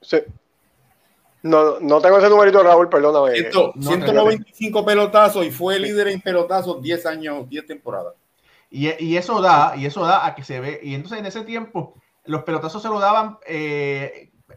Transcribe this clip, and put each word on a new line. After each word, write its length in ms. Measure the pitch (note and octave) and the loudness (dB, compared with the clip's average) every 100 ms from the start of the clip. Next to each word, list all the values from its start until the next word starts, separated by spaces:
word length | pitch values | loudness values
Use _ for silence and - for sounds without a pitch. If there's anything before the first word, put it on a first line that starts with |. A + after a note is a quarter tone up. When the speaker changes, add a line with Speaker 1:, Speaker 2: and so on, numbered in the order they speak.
Speaker 1:
Sí. 180 | - D#3+ - - _ _ _ _ _ _ _ _ _ _ | -4 -4 -4 -14 _ _ _ _ _ _ _ _ _ _
No, 380 | D#3+ D#3 D#3 C#3+ | 2 4 4 0
no 220 | D#3 D3+ | 2 4
tengo 160 | F3 G3 | 6 6
ese 100 | G3+ | 6
numerito, 340 | G#3 G3+ G3 | 6 6 6
Raúl, 280 | F3 E3+ F3 | 8 6 6
perdóname. 440 | D#3+ D3 D3+ C3+ | 2 2 2 2
Speaker 2:
Ciento-, 380 | A#2+ A2+ F#3+ D3+ | 0 -2 0 0
Speaker 3:
No, 140 | C3+ C#3+ | -2 -4
Speaker 2:
ciento 240 | F3 G#3 | -2 0
noventa 340 | G#3+ G#3+ A3 - | 2 2 0 -6
y 60 | |
cinco 320 | - A3 G#3+ | -10 -6 -4
pelotazos 600 | G3+ G#3 G3+ G#3+ G#3 G3+ E3 | 0 0 2 4 4 2 -4
y 40 | |
fue 280 | C3 F3 G3 | -4 -4 -4
líder 300 | G#3 G#3 G3+ | -4 -2 -2
en 120 | F#3+ | -4
pelotazos 600 | F#3+ F3+ F3 F#3+ F3+ D3+ | -2 -2 0 -2 -4 -8
diez 240 | C3 E3+ E3+ | -6 -6 -6
años, 420 | D#3+ D#3 D3 B2+ | -8 -10 -12 -12
diez 160 | D3 | -14
temporadas. 480 | D3+ D3 B2 G2+ F2 - _ _ _ _ _ | -14 -16 -12 -12 -12 -16 _ _ _ _ _
Speaker 3:
Y, 220 | B2+ D3 D#3+ | -8 -6 -6
y 140 | E3 E3+ | -4 -4
eso 240 | F3 A3 | -4 -2
da, 340 | F#3 F3 C#3+ | 4 4 2
y 120 | C#3 C#3 | -2 -8
eso 180 | G3 | -6
da 220 | E3+ F#3 D#3 | -2 0 -2
a 80 | |
que 100 | - | -8
se 160 | C3+ C3 | -14 -12
ve. 200 | C3+ D3+ | -10 -12
Y 120 | C#3+ | -12
entonces 240 | C#3 E3+ A3 | -12 -12 -12
en 60 | |
ese 180 | G3+ A3 | -12 -12
tiempo 520 | A3 A3+ A3+ F3+ C#3+ _ _ _ - | -12 -12 -10 -12 -12 _ _ _ -10
los 160 | D3+ | -10
pelotazos 400 | D#3 D#3+ D#3+ G#3+ | -6 -8 -8 -10
se 60 | A3 | -8
lo 120 | G#3 | -2
daban, 380 | G3 G#3+ G#3+ G#3 - | 0 0 -2 -10 -12
eh, 840 | D#3 D3+ D3 C#3+ C#3 C#3 - _ _ _ | -10 -6 -6 -6 -6 -10 -14 _ _ _